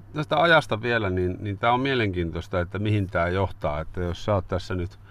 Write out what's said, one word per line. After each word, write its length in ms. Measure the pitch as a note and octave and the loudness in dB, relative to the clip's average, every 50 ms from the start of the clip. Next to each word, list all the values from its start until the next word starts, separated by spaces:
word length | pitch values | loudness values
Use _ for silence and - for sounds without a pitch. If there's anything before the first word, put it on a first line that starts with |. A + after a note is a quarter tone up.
| - - - | -16 -10 -8
tästä 280 | D3+ D3 - D#3 D#3 | -6 -4 0 2 4
ajasta 400 | E3 E3+ E3 D#3 C#3+ - A#2 G#2+ | 6 6 6 6 6 4 0 -2
vielä, 280 | A2 B2 A#2+ A#2 G#2+ F#2+ | 0 0 2 2 2 0
niin, 280 | F#2 F#2 F2+ F2+ - - | 0 0 0 0 -2 -4
niin 180 | - G#2 G2 F#2+ | -6 -6 -4 0
tää 160 | A#2 A#2 B2 | 2 2 2
on 60 | B2 | 2
mielenkiintoista, 800 | C3+ C#3 C3+ B2 A2 G2+ F2+ F2+ F2 E2 D#2+ E2+ D#2 - - F2+ | 2 0 2 2 2 0 0 0 -2 -2 -4 -6 -6 -2 -2 -2
että 200 | F2 F2+ - G2+ | -2 -2 -4 -4
mihin 280 | G#2 G#2+ G#2+ G#2 G2 F2+ | -2 0 0 0 0 0
tää 220 | - F2 E2+ F2 | 0 0 0 2
johtaa. 500 | F2+ F#2+ G2 - - - - D#2 D2 D2+ | 2 0 0 -2 -2 -4 -4 -4 -2 -4
Että 200 | D#2+ - - F#2+ | -6 -6 -6 -4
jos 240 | F2 F2 E2 - - | -4 -4 -4 -4 -2
sä 80 | G#2+ G#2 | 0 0
oot 140 | F#2+ F2+ - | 0 0 -2
tässä 280 | G2 F2+ - - F#2 | -4 -4 -4 -4 -4
nyt 240 | F#2 G2 G2 - - - - | -4 -4 -6 -8 -12 -20 -20